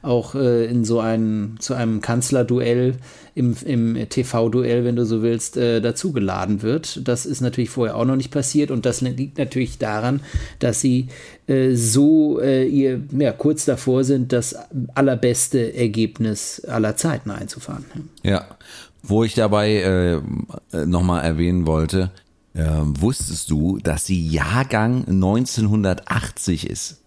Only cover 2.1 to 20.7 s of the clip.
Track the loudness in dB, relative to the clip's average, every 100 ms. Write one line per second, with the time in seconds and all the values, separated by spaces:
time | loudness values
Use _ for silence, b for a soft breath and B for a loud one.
2.1 | -2 2 0 2 2 2 2 2 0 B
3.1 | B B -2 0 0 -2 0 0 -2 -2
4.1 | -4 -2 0 2 2 2 0 0 0 0
5.1 | 2 0 0 -4 0 2 2 0 -2 -2
6.1 | -2 -2 -2 -2 -2 0 -2 -4 -6 -2
7.1 | -2 -4 -2 -2 -2 -4 -2 -2 0 0
8.1 | 0 0 -2 0 0 2 0 0 0 -4
9.1 | -4 -6 -4 -4 -2 -4 -4 -4 -2 0
10.1 | -2 B B B B 0 2 2 2 -2
11.1 | B B B -2 2 2 2 2 4 6
12.1 | 6 4 2 2 2 2 4 2 0 -4
13.1 | 0 0 2 0 2 0 0 2 2 4
14.1 | 2 2 0 -2 -10 -10 -8 -4 2 2
15.1 | 4 2 2 0 0 0 0 0 2 -2
16.1 | 0 -2 -2 -6 -10 -6 -2 0 0 -2
17.1 | -2 -6 -10 -12 -12 -12 -14 -12 -16 -16
18.1 | -6 -2 -2 -4 -20 B B B _ 0
19.1 | 2 2 2 2 2 2 2 2 2 2
20.1 | 0 -2 -6 -6 -12 _